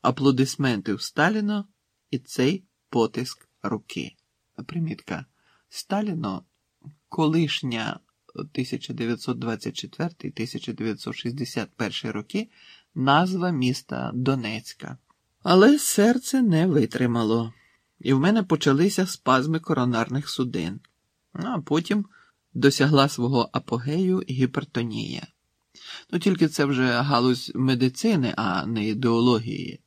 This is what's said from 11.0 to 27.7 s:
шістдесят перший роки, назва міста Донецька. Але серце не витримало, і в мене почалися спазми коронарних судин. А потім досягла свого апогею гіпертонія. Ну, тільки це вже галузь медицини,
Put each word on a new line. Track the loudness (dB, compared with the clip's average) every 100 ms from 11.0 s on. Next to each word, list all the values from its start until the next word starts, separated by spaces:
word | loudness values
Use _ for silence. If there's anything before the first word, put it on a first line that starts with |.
| -8 -8
шістдесят | -8 -6 -6 -6 -8 -6
перший | -6 -6 -6
роки, | -8 -6 -6 -6 _ -20 -20 _ -2
назва | 4 4 4 0 -2
міста | 0 0 -2 -6 -6 -6
Донецька. | -2 -2 -2 -4 -8 -12 -16 -16 -16 _ _ _ _
Але | 4 8 8 6
серце | 2 4 4 4 0 0
не | 4 4 4
витримало, | 2 2 0 0 2 2 0 0 -10 _ _ _ _
і | 0
в | 2
мене | 4 2
почалися | 2 0 4 4 2 2 -2
спазми | -2 2 2 2 -2
коронарних | -2 0 2 0 -2 -4 -6
судин. | -4 -4 -2 -6 -8 _ _ _ _ _
А | -10 -6 -6
потім | -2 -2 0 -2 -4 _ _ _ _
досягла | 2 4 4 4 6 4
свого | 0 0 0 0
апогею | -4 -4 -4 -2 -2 0 0 -2
гіпертонія. | -2 0 -2 -6 -6 -4 -6 -8 -10 -12 _ _ _ _ _ -20 -20 -6
Ну, | 0
тільки | 2 4 2
це | 2 0
вже | 2 2
галузь | 2 2 4 4 2 -4 -2
медицини, | 0